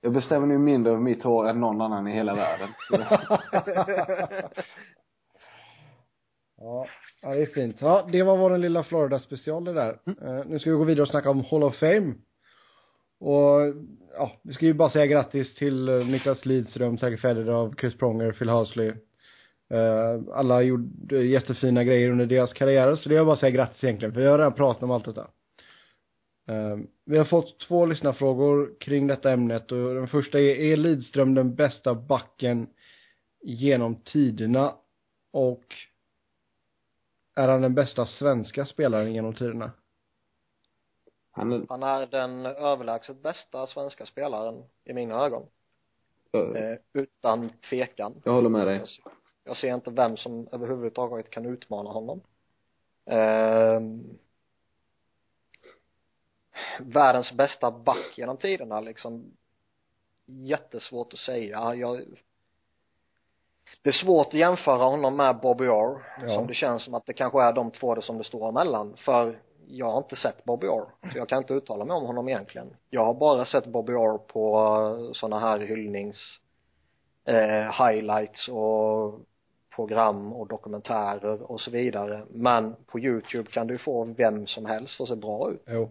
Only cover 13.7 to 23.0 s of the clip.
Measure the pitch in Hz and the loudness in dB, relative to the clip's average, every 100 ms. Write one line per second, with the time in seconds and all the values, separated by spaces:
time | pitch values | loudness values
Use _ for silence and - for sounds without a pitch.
13.7 | 143 147 - _ - 127 - - 131 160 | -2 -14 -20 _ -6 -6 -6 -16 0 2
14.7 | 151 160 156 147 147 127 139 131 - 143 | 6 4 6 4 4 2 -2 -4 -2 -2
15.7 | 131 131 127 123 131 135 131 135 131 117 | 0 2 2 2 0 0 -2 0 0 0
16.7 | - 123 117 127 113 127 117 113 117 113 | -2 -2 0 -2 0 0 0 0 0 0
17.7 | - 123 117 127 113 113 107 117 117 110 | -2 -4 0 0 0 -2 -2 2 2 2
18.7 | 117 110 110 _ _ _ _ _ _ _ | -2 -4 -4 _ _ _ _ _ _ _
19.7 | 113 113 110 113 117 - - 135 123 127 | 0 2 2 0 -2 -4 -2 2 4 4
20.7 | 127 120 - - 135 123 131 127 123 131 | 2 -4 -10 -4 0 4 2 2 -2 2
21.7 | 120 120 127 123 123 120 127 123 - 135 | 4 4 4 4 2 4 2 2 0 4
22.7 | 135 131 156 | 6 6 2